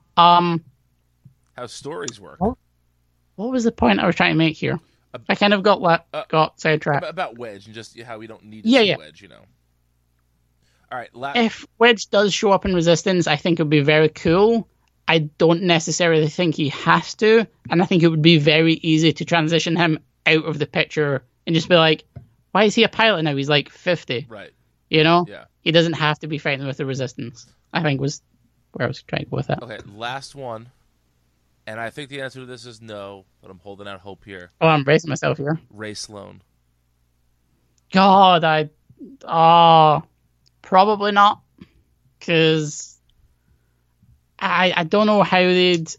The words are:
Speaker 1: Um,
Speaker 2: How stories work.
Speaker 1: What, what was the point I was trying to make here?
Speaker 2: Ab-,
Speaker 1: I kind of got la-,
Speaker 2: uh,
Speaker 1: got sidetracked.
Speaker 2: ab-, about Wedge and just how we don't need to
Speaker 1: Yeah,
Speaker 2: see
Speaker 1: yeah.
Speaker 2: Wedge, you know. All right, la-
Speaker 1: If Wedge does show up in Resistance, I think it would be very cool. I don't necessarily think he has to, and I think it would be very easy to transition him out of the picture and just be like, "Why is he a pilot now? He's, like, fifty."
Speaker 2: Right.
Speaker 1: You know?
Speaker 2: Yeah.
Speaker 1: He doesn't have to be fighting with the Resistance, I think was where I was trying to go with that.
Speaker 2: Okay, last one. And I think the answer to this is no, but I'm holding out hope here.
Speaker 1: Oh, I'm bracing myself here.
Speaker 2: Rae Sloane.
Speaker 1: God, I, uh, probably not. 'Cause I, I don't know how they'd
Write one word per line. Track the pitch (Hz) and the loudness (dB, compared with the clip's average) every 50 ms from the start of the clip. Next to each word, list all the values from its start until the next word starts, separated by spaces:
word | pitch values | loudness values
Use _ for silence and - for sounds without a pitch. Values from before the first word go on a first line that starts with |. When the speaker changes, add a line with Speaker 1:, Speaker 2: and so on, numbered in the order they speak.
| _ _ _ | _ _ _
Speaker 1:
Um, | 175 170 175 175 175 175 175 170 165 - _ _ _ _ _ _ _ _ _ _ _ _ - _ _ _ _ _ | 4 4 6 6 4 2 0 -2 -4 -6 _ _ _ _ _ _ _ _ _ _ _ _ -20 _ _ _ _ _
Speaker 2:
How | 127 123 | -18 -16
stories | 113 - - - 139 165 180 160 156 - 104 | -16 -16 -16 -16 -14 -14 -12 -12 -14 -16 -18
work. | 95 73 - - | -20 -20 -8 -6
Speaker 1:
What, | 180 226 254 - _ _ _ _ _ _ _ _ _ _ _ _ _ _ _ | -6 -6 -6 -8 _ _ _ _ _ _ _ _ _ _ _ _ _ _ _
what | - 208 254 | -12 -8 -6
was | 262 254 220 | -4 -2 -2
the | 233 | -2
point | - - 240 240 196 - | -2 0 0 2 2 2
I | 214 | 0
was | 180 165 | -2 0
trying | - 180 175 | 0 0 0
to | 160 | 2
make | 156 160 156 156 | 2 0 0 -2
here? | - - 131 - 160 - _ _ _ _ _ - | -4 -6 -6 -6 -8 -10 _ _ _ _ _ -20
Speaker 2:
Ab-, | 120 - - | -10 -6 -6
Speaker 1:
I | - | -2
kind | - 208 208 208 | 0 0 0 0
of | 196 | 2
got | 185 208 190 - | 2 2 2 2
la-, | 180 170 165 165 - _ - | 2 0 0 0 -2 _ -14
Speaker 2:
uh, | 156 156 - | -14 -8 -2
Speaker 1:
got | - 160 156 - - - | 0 0 0 0 -4 -4
sidetracked. | - 160 156 151 - 160 143 135 170 | -2 -2 -2 -2 -2 -2 -4 -2 -4
Speaker 2:
ab-, | 151 | -6
about | 165 185 175 123 117 | -8 -8 -10 -10 -10
Wedge | 117 120 110 101 98 101 | -12 -14 -14 -14 -16 -20
and | 107 107 | -18 -18
just | 113 107 - _ - | -18 -18 -18 _ -20
how | 117 120 113 | -18 -16 -16
we | 110 113 | -16 -16
don't | 110 110 - - | -18 -20 -20 -20
need | 107 107 110 - | -20 -18 -6 0
to | 220 | 2
Speaker 1:
Yeah, | 262 254 | 4 4
Speaker 2:
see | 214 | 4
Speaker 1:
yeah. | 190 139 | 2 -2
Speaker 2:
Wedge, | - 76 76 - - | -4 -10 -16 -20 -20
you | 101 | -20
know. | 85 58 - _ _ _ _ _ _ _ _ _ _ _ _ _ _ _ _ _ _ _ _ _ _ _ _ _ _ _ _ _ _ | -20 -20 -20 _ _ _ _ _ _ _ _ _ _ _ _ _ _ _ _ _ _ _ _ _ _ _ _ _ _ _ _ _ _
All | 123 | -14
right, | 127 110 - - | -14 -14 -14 -14
la- | 120 131 139 - | -14 -10 -4 -2
Speaker 1:
If | 240 226 214 - - - - _ - | -2 -2 -2 -4 -8 -16 -16 _ 2
Wedge | 226 240 233 196 - - | 2 2 2 0 -4 -4
does | - 202 208 202 - | -2 0 0 0 -2
show | - 214 202 | -2 0 0
up | 190 180 - | 0 0 0
in | 196 185 | -2 -2
Resistance, | 175 160 170 165 156 - 202 185 175 160 | 0 2 2 2 2 0 -2 -2 0 0
I | 160 151 | -2 -2
think | - - 180 160 160 | -2 -2 -2 -2 -2
it | 160 | 0
would | 147 | 0
be | 156 151 | 0 2
very | 139 151 151 156 156 151 | 2 2 2 2 2 0
cool. | - - - 175 165 190 208 226 233 226 - _ _ _ _ _ _ _ _ | 0 -2 -2 0 2 2 2 2 2 0 -4 _ _ _ _ _ _ _ _
I | - 165 165 | 0 0 0
don't | 147 147 - - 175 160 170 170 196 | 0 -4 -2 0 2 2 2 2 2
necessarily | 175 170 156 160 170 156 - 175 165 165 156 156 151 | 0 0 0 0 -4 -4 -2 0 2 2 2 0 0
think | - - 180 165 147 | -2 -2 -2 -2 -2
he | - 156 139 | -2 -4 -6
has | - - - 170 165 170 - - - | -6 -2 0 0 0 0 0 -6 -6
to, | - 220 214 220 233 214 - _ _ - - | -2 2 4 4 2 2 -2 _ _ -8 -2
and | 165 170 | 0 0
I | 185 | 2
think | - 196 170 165 | 2 2 2 2
it | |
would | 165 165 156 | 2 2 4
be | 147 170 170 | 4 6 6
very | 151 147 160 151 160 160 165 160 | 6 4 4 4 4 4 2 0
easy | - - 165 156 156 165 156 147 | 0 0 0 0 2 2 0 0
to | - 165 | -2 -2
transition | - 175 165 156 156 170 156 - 180 165 | -2 0 0 2 0 0 -2 0 -2 0
him | 175 175 165 156 - - _ _ _ - | 0 0 0 0 -2 -6 _ _ _ 0
out | 151 165 185 - | 0 0 2 0
of | 165 151 143 | -4 -6 -6
the | 147 | -6
picture | - - 175 160 - - 156 151 143 139 127 - _ _ _ _ | -4 -2 -4 -4 -2 -4 -4 -2 -2 -4 -6 -8 _ _ _ _
and | - 165 | -4 -2
just | 160 160 175 | -2 2 4
be | 180 | 4
like, | 165 160 160 160 - - _ _ - - _ _ _ _ _ - | 4 4 4 0 -2 -6 _ _ -20 -20 _ _ _ _ _ 0
"Why | 185 220 | 0 0
is | 208 - | 2 2
he | 240 214 | 2 0
a | 202 | 0
pilot | - - 220 226 202 160 160 | 2 0 0 0 0 0 -2
now? | 151 139 | -2 -2
He's, | 139 135 147 | -4 -2 0
like, | 147 143 139 - | -2 -2 -2 -4
fifty." | - - - 180 175 - - - 127 117 - 113 | -12 -8 -4 -4 -4 -4 -4 -8 -8 -8 -10 -12
Speaker 2:
Right. | 110 101 92 73 _ _ _ _ _ _ _ _ | -16 -20 -20 -20 _ _ _ _ _ _ _ _
Speaker 1:
You | 151 156 156 | 0 2 2
know? | 165 170 175 170 | 4 2 2 0
Speaker 2:
Yeah. | 110 95 67 57 _ _ _ | -4 -10 -18 -20 _ _ _
Speaker 1:
He | - 151 | -4 0
doesn't | 156 170 165 170 156 | 2 2 2 2 0
have | 139 151 151 151 - | -2 -2 -2 -4 -4
to | - | -8
be | 156 151 | -10 -10
fighting | 139 - 156 139 135 139 | -8 -6 -6 -6 -6 -6
with | 135 131 | -8 -8
the | - 147 | -8 -8
Resistance, | 135 131 131 127 120 - - 117 117 120 - - _ _ _ _ _ - | -8 -6 -6 -8 -8 -10 -12 -14 -14 -16 -18 -20 _ _ _ _ _ -8
I | 170 165 | -6 -4
think | 151 139 135 | -4 -4 -4
was | 139 143 - - _ _ _ _ _ _ _ _ _ _ - | -4 -6 -8 -10 _ _ _ _ _ _ _ _ _ _ -10
where | - 127 | -8 -8
I | |
was | 120 135 - | -8 -8 -12
trying | - - - - - | -12 -10 -10 -10 -8
to | - | -8
go | - | -8
with | - - | -8 -6
that. | - 135 - 117 | -6 -8 -8 -10
Speaker 2:
Okay, | 120 107 - - 98 98 | -12 -16 -18 -18 -20 -16
last | 107 113 120 131 135 135 - - | -14 -12 -12 -12 -14 -16 -18 -18
one. | 139 131 120 113 110 117 123 _ _ _ _ _ _ _ _ _ _ _ _ _ _ _ _ _ _ _ | -16 -16 -14 -14 -16 -18 -20 _ _ _ _ _ _ _ _ _ _ _ _ _ _ _ _ _ _ _
And | 110 110 113 | -16 -12 -12
I | 113 113 | -12 -12
think | - 151 147 127 | -12 -14 -16 -14
the | 143 139 | -12 -12
answer | 135 127 131 131 | -12 -12 -14 -16
to | 127 | -18
this | 123 127 117 117 | -18 -18 -18 -18
is | 123 113 107 | -20 -20 -20
no, | 117 113 104 101 98 98 101 98 92 _ _ _ | -18 -16 -16 -14 -14 -16 -16 -20 -20 _ _ _
but | - - | -20 -20
I'm | 95 87 | -20 -20
holding | 90 101 101 95 101 | -20 -20 -18 -16 -16
out | 101 98 90 | -16 -16 -16
hope | 95 101 95 - _ | -18 -18 -20 -18 _
here. | 101 98 90 90 - _ - | -18 -18 -18 -18 -20 _ -4
Speaker 1:
Oh, | 170 | -2
I'm | 160 156 147 135 | 0 0 0 -2
bracing | 135 156 156 165 156 | -2 -2 -2 -4 -6
myself | - - 156 143 139 - | -10 -6 -6 -6 -6 -6
here. | 139 147 160 165 - _ | -6 -6 -8 -8 -10 _
Speaker 2:
Rae | 101 104 107 107 104 | -18 -16 -14 -14 -14
Sloane. | - - - 104 101 98 98 98 98 _ _ _ _ _ _ _ _ _ _ _ _ _ _ _ _ _ _ _ _ _ _ _ _ _ _ _ _ _ _ | -14 -16 -16 -18 -18 -18 -20 -20 -20 _ _ _ _ _ _ _ _ _ _ _ _ _ _ _ _ _ _ _ _ _ _ _ _ _ _ _ _ _ _
Speaker 1:
God, | - 185 190 202 190 196 196 185 180 165 165 | 2 4 4 6 6 6 6 6 6 4 2
I, | 160 156 156 151 151 - _ _ _ _ - 269 - - - - | 0 0 -2 -2 -6 -10 _ _ _ _ -20 -20 -20 -20 -20 -10
uh, | - - 165 165 165 170 175 170 165 165 160 156 156 147 160 - _ _ _ _ _ _ _ _ _ _ _ | -4 0 4 6 6 8 8 8 8 8 8 6 6 4 0 -2 _ _ _ _ _ _ _ _ _ _ _
probably | - - 190 185 196 214 214 202 202 208 | -6 2 4 4 4 4 2 0 -2 0
not. | 202 202 202 208 208 - _ _ _ _ - - _ _ _ _ _ _ _ _ _ _ | 2 4 4 4 2 0 _ _ _ _ -20 -20 _ _ _ _ _ _ _ _ _ _
'Cause | - 185 170 160 160 160 160 156 151 151 - - - - - _ _ _ _ _ _ _ _ _ _ _ _ _ _ _ _ _ _ _ _ _ _ _ _ _ _ _ _ - | -6 -2 0 2 2 2 0 0 -4 -6 -10 -14 -16 -18 -20 _ _ _ _ _ _ _ _ _ _ _ _ _ _ _ _ _ _ _ _ _ _ _ _ _ _ _ _ -10
I, | 196 185 175 175 185 180 - | -6 -4 0 0 0 0 0
I | 175 175 | -2 -2
don't | 156 202 208 214 | 0 0 0 2
know | 208 214 202 180 | 2 2 2 2
how | - 190 185 | 2 2 2
they'd | 180 180 180 180 180 180 175 170 160 - - | 2 2 2 2 2 2 2 0 -2 -8 -14